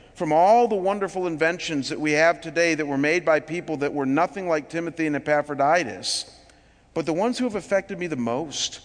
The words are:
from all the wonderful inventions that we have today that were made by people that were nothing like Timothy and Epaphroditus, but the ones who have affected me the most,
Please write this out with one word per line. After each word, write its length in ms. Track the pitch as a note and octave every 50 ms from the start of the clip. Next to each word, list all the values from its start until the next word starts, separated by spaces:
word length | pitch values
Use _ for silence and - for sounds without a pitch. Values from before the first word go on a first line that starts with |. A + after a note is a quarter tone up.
| - - -
from 180 | - F3+ D#3
all 360 | D3+ D#3+ F3+ G3+ A3+ A#3+ A#3+
the 80 | G#3+ A3
wonderful 520 | F#3+ F3+ F#3+ G3+ G3+ G3 F3 F#3 F#3 F3+
inventions 640 | F3 D#3+ D3 D#3+ E3 F3+ F3 - - D#3 C#3 B2 B2+
that 100 | D#3 -
we 120 | D3+ D3+
have 280 | D3+ D3+ D#3+ E3+ E3+ -
today 360 | - E3 C#3+ E3 E3+ E3+ D#3+
that 120 | D3 D#3
were 100 | C#3+ C#3
made 280 | C3+ C#3+ D3+ E3+ F3+ E3+
by 140 | E3+ D#3 D3+
people 380 | D3+ - E3+ F3 C#3+ E3 D#3
that 160 | C3+ C#3+ C#3+ -
were 120 | C#3+ C3+
nothing 420 | C3 C#3 D#3 F3 F3+ - G3+ F#3
like 220 | F3+ D#3+ D#3+ C3+ -
Timothy 380 | D#3+ E3+ E3 E3 D#3+ - D#3+
and 80 | D3+ D3
Epaphroditus, 1160 | C3+ - D3+ D3 D3 C#3+ D3 C#3+ C3+ C#3 D3 E3 F3+ D#3 G#2+ G2 F2+ E2+ - - - - - - - - - - _ _ _ _ _ _ _ -
but 120 | E3 D3
the 80 | E3 D#3
ones 240 | F3 G#3 B3 A#3+
who 80 | - B3+
have 100 | B3 G3+
affected 440 | G3 D#3 - G3+ G3 F#3+ - G3 F3
me 80 | F3+
the 80 | E3+ D3+
most, 640 | B2+ A#2+ A#2 A#2+ C#3 E3 C#3+ C3 - - - - -